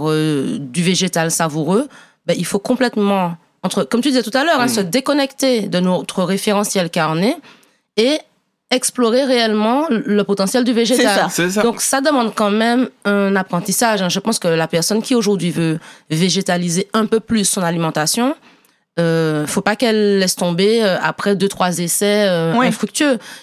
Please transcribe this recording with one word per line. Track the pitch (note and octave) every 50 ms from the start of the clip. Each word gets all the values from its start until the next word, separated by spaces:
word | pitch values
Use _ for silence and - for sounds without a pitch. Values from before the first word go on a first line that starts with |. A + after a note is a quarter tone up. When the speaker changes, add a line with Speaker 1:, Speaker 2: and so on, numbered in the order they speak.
| D3+ D#3
Speaker 1:
euh, | D#3 D#3 D#3 D#3 D3 C#3 C3 - - -
du | C#3+ B2+ C3+ F3 E3
végétal | F#3 F3+ - F#3 F3 - E3+ D#3+ E3
savoureux, | E3+ - E3 D#3+ C#3 D#3+ C#3+ D#3+ F#3+ A#3 D4+ - - - - - _ _ -
ben, | E3 E3+ -
il | E3+
faut | - - G3+
complètement, | - - B3+ A#3+ B3+ A#3+ - G#3+ G3+ G3+ G3 F#3+ F3+ E3+ E3+ - _ _ _ _ -
entre, | F#3+ - G3+
comme | - - - A#3
tu | A#3 D4+
disais | B3+ B3+
tout | - A3 -
à | C4 D4
l'heure, | E4+ D#4+ C4
hein, | B3+
Speaker 2:
Mm. | A#3+ A#3
Speaker 1:
se | A3
déconnecter | F#3+ E3 G3 C4+ C4 - C#4+ D4 C#4 C4+ - - C4 C4 B3 A3
de | G3 - E3+ F3+
notre | F3+ F#3 F3+ - - - - F#3+
référentiel | F3+ D#3+ F#3+ G3 - G#3+ G3 G3+ G#3 - - F#3+ F3 E3
carné | - F3 D#3 D#3 D#3+ E3 F#3+ B3 E4+ D#4 - - - _ _ _ _ _ _ _ -
et | G#3 A3+ C4+ D4+ D4+ - _ _ _ _ _ _ _ _ -
explorer | B3 B3+ - - - B3 A#3+ A3 A3+ B3+ C#4+
réellement | B3+ C4 A#3+ A3+ A3 G#3 G#3+ G#3+ A3+ B3 C#4+ D#4+ E4
le | A3+ G3+ - - G#3 G3+
potentiel | G3 G3+ G3+ G3 F#3+ F#3+ - B3+
du | B3 B3+
végétal. | A#3 A#3 A#3 G3+ B3+ A#3+ A#3+
Speaker 3:
C'est | G#3+ G3+ G#3
ça. | D#3+ F3+
Speaker 2:
C'est | - E3 E3+ F3+
ça. | F#3+ G#3
Speaker 1:
Donc | G#3 A#3 - -
ça | - - C4+ C#4
demande | C4+ D#4 D4 B3+ A#3 G#3+ -
quand | - G#3+ G3+
même | G#3 A3 A3 A#3 A#3+ B3+ A#3+ - - _ -
un | G3+ G3+ G3+ G3 G3 G3
apprentissage, | F#3+ F#3 - F#3 F3 F#3+ - F#3 - A#3+ A3+ G#3+ F#3+
hein. | F#3 F3
Je | E3 G3
pense | - - - -
que | - E3+
la | E3 E3 D#3+ D#3+
personne | - E3 - - G#3 A3
qui | G#3 - B3+
aujourd'hui | A#3 G3 G#3 G3+ F3 E3 F3
veut | D3+ E3+ E3 D#3+ D#3+ E3 - - - - _ -
végétaliser | D#3 D#3+ F#3 F#3 - G3 F#3 - F3 F3+ F3 F3 E3 F#3 G3 -
un | - A3 G#3+
peu | - A3 A3
plus | A3 - A3+ G#3+ F#3+
son | - - G3+
alimentation, | F3+ E3 F3 E3 E3 D#3+ - D#3 D3+ D#3+ - A#3 A#3+ C#4 D#4+ - _ - - _ _ _ _ _ _ _ - E3+
euh, | E3+ E3 E3 E3 D#3+ D#3 D3+ D3+ D3+
faut | C#3+ - G3+
pas | - G3+ A3+
qu'elle | - C4 A3+ A3 G#3+ G#3 G#3 G3 G3
laisse | F#3+ F3+ -
tomber, | - F#3 F3 E3+ F3 G3 G#3+ A3+ A#3
euh, | A3 F#3+ F3 -
après | D3 D#3+ - - - G3+ G3+
deux, | F3 G3 G3
trois | - - F#3 F3+ E3+ E3
essais, | F3 E3 - - G3+ G3+ G#3 G#3 G#3 F#3+
euh, | F3+ E3 E3 E3 D#3+
Speaker 3:
Oui. | A#3 B3+
Speaker 1:
infructueux. | - A3 - - - - - D4+ D4 B3 - - - - -